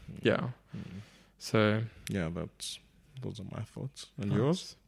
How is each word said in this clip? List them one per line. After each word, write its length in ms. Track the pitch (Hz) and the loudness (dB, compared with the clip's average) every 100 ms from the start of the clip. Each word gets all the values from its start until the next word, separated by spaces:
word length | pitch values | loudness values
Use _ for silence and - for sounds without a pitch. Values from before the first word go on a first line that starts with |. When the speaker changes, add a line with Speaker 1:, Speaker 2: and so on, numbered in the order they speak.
| - | -12
Speaker 1:
Mm. 80 | - | 0
Speaker 2:
yeah. 280 | 117 - 123 - _ - | 4 4 2 -6 _ -12
Speaker 1:
Mm. 260 | - 92 107 - - _ | -10 -12 -14 -20 -20 _
Speaker 2:
So 440 | - 113 107 110 113 - - | 0 4 6 4 0 -6 -4
Speaker 1:
Yeah, 200 | 101 80 | -2 0
that's, 460 | 85 82 - - - - _ - 131 | -2 -6 -8 -10 -12 -16 _ -20 -10
those 180 | 117 101 | -8 -8
are 60 | 95 | -8
my 100 | - | -8
thoughts. 440 | 110 110 135 - - - | -8 -6 -8 -10 -14 -6
And 120 | 101 | 0
Speaker 2:
Nice. 80 | 101 | 4
Speaker 1:
yours? 380 | 135 185 - - | 4 2 -2 -16